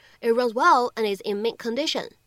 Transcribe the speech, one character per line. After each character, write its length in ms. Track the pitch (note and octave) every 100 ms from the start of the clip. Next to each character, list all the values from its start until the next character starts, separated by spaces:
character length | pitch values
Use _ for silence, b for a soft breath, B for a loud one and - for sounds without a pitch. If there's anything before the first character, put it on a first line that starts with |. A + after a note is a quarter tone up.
| b b
It 140 | A#3
runs 180 | A#3 B3
well 400 | A3 F4 C#4 B3
and 180 | - G#3+
is 80 | G3
in 180 | - G3+
mint 140 | A3+ -
condition. 540 | A#3 A#3+ D4+ A#3 - _